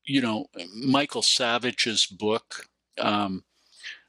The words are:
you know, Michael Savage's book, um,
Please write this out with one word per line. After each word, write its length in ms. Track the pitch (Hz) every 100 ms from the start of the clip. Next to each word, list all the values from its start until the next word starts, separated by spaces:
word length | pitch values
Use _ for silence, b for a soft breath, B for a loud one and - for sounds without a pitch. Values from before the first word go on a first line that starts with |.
you 160 | - 139
know, 260 | 120 107 - - 87
Michael 480 | 107 135 135 147 127
Savage's 840 | - - 120 117 123 - 120 104 -
book, 600 | 92 107 113 - - - _ _ -
um, 460 | - 104 101 92 - B B B B B